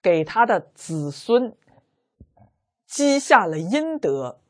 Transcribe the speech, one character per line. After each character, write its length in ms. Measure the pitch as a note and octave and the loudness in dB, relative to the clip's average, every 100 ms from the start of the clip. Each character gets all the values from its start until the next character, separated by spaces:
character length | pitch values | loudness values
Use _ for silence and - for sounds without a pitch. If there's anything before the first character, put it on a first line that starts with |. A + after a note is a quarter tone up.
给 220 | F#3 E3 | 2 2
他 220 | D#3 A3 A#3+ | 0 0 2
的 140 | G3+ - | 2 -4
子 380 | _ - D#3+ D3 | _ -10 -6 -6
孙 440 | C#3+ - A#3+ B3 - _ _ _ _ _ _ - _ _ _ _ _ _ | -10 0 0 0 -10 _ _ _ _ _ _ -20 _ _ _ _ _ _
积 340 | - C#4+ C#4 | -2 2 2
下 260 | - C4+ F3+ | 4 2 4
了 140 | D#3 | -6
阴 400 | E3 C#4 D#4+ D4+ | -2 -2 -2 -4
德 400 | D#3 C#3 B2 - | -2 -2 -6 -12